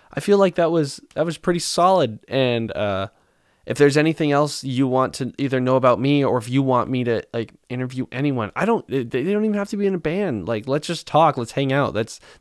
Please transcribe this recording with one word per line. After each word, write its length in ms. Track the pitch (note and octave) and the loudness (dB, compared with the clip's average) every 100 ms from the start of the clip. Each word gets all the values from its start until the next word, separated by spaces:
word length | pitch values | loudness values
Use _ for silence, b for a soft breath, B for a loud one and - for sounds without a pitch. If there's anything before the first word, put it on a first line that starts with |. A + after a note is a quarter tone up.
| b | b
I 80 | C#3 | -6
feel 180 | G3+ G3+ | 2 4
like 180 | F#3+ F3+ | 4 2
that 160 | E3 | 2
was, 280 | E3+ C#3+ - - | 2 -2 -6 -10
that 100 | - | -4
was 140 | E3 D3+ | -4 -2
pretty 220 | F#3 F3 | -2 -2
solid. 580 | - - F#3 F#3 A#2+ G#2+ - | -2 2 4 4 0 -4 -4
And, 480 | C3+ B2+ A#2 A2 - | 0 2 0 -2 -4
uh, 320 | G#2 F#2+ F#2+ _ _ _ _ _ - | -2 -2 -4 _ _ _ _ _ -8
if 100 | C3 | 4
there's 220 | C#3+ D3 | 6 6
anything 340 | D#3+ D#3+ D3+ | 2 0 0
else 320 | C#3+ D3 - | 2 0 -4
you 220 | C3+ B2 C3 | -4 0 2
want 260 | B2+ C3 | 2 0
to 180 | - B2+ - | -4 -8 -4
either 240 | C3+ C3 | -2 0
know 160 | B2+ C3 | 2 4
about 240 | B2+ G#2+ | 4 2
me 240 | C3+ C#3+ | 2 2
or 140 | B2+ A#2+ | 2 0
if 100 | A#2 | 0
you 140 | C3+ | 0
want 260 | C3+ B2 - | 2 0 0
me 160 | C3 | -2
to, 180 | A#2+ A2 - | 0 -2 -2
like, 180 | A#2 A2 _ - | -8 -8 _ -12
interview 380 | B2 B2+ B2+ - | -8 -6 -6 -8
anyone, 400 | B2+ D3 B2+ G#2 - | -4 -2 -2 -4 -2
I 80 | |
don't, 220 | G3+ G#3+ - | 0 0 -2
they, 160 | C3 | -4
they 200 | A#2+ B2+ | -2 -4
don't 200 | E3+ G#3 | -2 0
even 140 | G#3+ G#3 | 0 -2
have 100 | G3+ | -4
to 60 | G3+ | -2
be 100 | G3 | -2
in 80 | |
a 40 | F3+ | -2
band. 500 | D#3 F#3 F#3+ A2 E2 | -4 -2 -2 -4 -4
Like, 180 | A2 B2 | -6 -2
let's 200 | D3 - | -4 -4
just 200 | D#3+ - | -8 0
talk, 300 | D3 D#3 B2 | 4 4 2
let's 160 | A#2 | -4
hang 180 | C#3 C3+ | -2 0
out. 220 | C#3 B2+ | 0 0
That's, 260 | G#2+ A2+ - B B | -2 -6 -10 B B